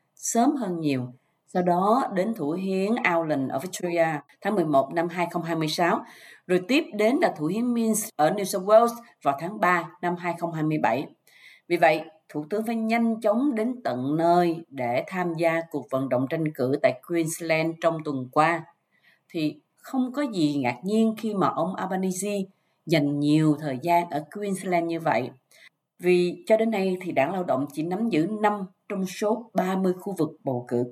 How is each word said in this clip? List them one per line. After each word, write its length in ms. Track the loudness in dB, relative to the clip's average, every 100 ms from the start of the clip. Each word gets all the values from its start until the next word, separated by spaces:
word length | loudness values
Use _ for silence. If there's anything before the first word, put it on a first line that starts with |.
| _
sớm 420 | -10 -2 2 2 0
hơn 240 | -2 -2
nhiều. 260 | 0 -2 -4 -12 _ _ _
Sau 140 | 0
đó 420 | 2 4 4 2 0
đến 200 | -2 -2
thủ 160 | -2 -4
hiến 440 | -4 -2 0 0 0
Auckland 460 | 0 0 0 -2 -2
ở 80 | -4
Victoria 480 | -6 -6 -2 2 2 0 -8 _
tháng 140 | -2
mười 100 | 0
một 280 | 2 4 2
năm 160 | 0 -2
hai 180 | -2 -2
không 120 | -2
hai 140 | -2 -2
mươi 120 | -2
sáu, 360 | 0 2 0 -4 -20 -20 -10 0
rồi 140 | 0 2
tiếp 160 | 0 0
đến 220 | 2 2 4
là 140 | 2 0
thủ 80 | -2
hiến 280 | 0 0
Minsk 420 | 2 2 0 -2 2
ở 140 | 2
New 140 | 2
South 200 | -2 -2
Wales 300 | 6 6 6 0 -14 _
vào 140 | -2 -2
tháng 200 | -4 0
ba 300 | 2 2 -2 -6
năm 140 | -4 -4
hai 180 | -4 -4
không 140 | -6
hai 100 | -2
mươi 160 | -2 0
bảy. 240 | 0 0 -4 _ _ _ -20 -14 -2
Vì 80 | 4
vậy, 240 | 4 4 -2 -18 -12
Thủ 160 | -10 -6
tướng 160 | -4 -4
phải 100 | -2
nhanh 440 | 0 0 0 0
chóng 340 | 0 2 0
đến 280 | 0 -2 -4
tận 320 | -4 -4 -2 2
nơi 480 | 4 4 4 0 -8
để 360 | -6 -2 -2 -4
tham 280 | -4 -4
gia 260 | 0 0 0 -4
cuộc 200 | -8 -4
vận 180 | -4 0
động 180 | -2 0
tranh 220 | -2 -2
cử 220 | -2 -2 2
tại 180 | 2 0 -4
Queensland 600 | -2 -2 -4 -2 0 0 0
trong 180 | -2 0
tuần 240 | -4 -6 -2
qua. 320 | 2 2 2 -6 _ _ _ _ _ _
Thì 320 | -4 -2 -4 _ _
không 360 | -6 -2 -2
có 100 | -2
gì 320 | -2 0 0
ngạc 220 | 2 -2 -2
nhiên 300 | 0 2 2 0
khi 160 | -4
mà 140 | 0 0
ông 260 | 0 -2
Albanese 640 | -2 -4 -2 -2 -2 -4 -4 -6 _ _ _ 0
dành 340 | 0 2 0
nhiều 360 | 2 4 2 2
thời 180 | -2 -4
gian 280 | 2 2 0
ở 140 | -6 -8
Queensland 520 | -8 -6 -4 -2 -2 0
như 140 | -2
vậy. 300 | 0 0 -2 -10 _ -20 -20 _ _ -2
Vì 460 | 2 4 2 -2 2
cho 100 | 2
đến 140 | 2
nay 260 | 0 0 -2
thì 120 | -2
Đảng 200 | 0 0
Lao 120 | 0
động 220 | -2 -2 -2
chỉ 100 | -4
nắm 260 | -4 -2 0
giữ 200 | 2 0 0
năm 240 | 0 0 -6 _ -10
trong 180 | -6 -6
số 440 | -2 -2 -2 -4
ba 220 | -2 0 0
mươi 160 | 0 -2
khu 140 | -4 -4
vực 120 | -4 -4
bầu 200 | -4 -4 -2
cử 160 | -2 -2